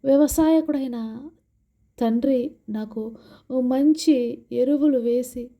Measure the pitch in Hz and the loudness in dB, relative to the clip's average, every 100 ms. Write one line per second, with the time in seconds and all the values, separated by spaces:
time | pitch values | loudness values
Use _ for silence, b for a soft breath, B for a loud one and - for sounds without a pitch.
0 | 269 277 294 - 311 320 311 285 269 240 | 4 4 4 2 2 2 0 -4 -6 -8
1 | 226 226 294 330 _ _ _ _ _ - | -10 -12 -18 _ _ _ _ _ _ -4
2 | 233 233 262 262 262 - - 214 214 220 | 0 0 2 0 -2 -10 -10 -10 -8 -10
3 | 220 220 B B _ 254 247 262 294 311 | -12 -14 B B _ -4 0 2 2 2
4 | - 269 240 - _ 240 254 294 294 262 | 2 2 0 -6 _ -2 0 2 2 2
5 | 233 240 247 247 240 | 0 -2 -4 -10 -14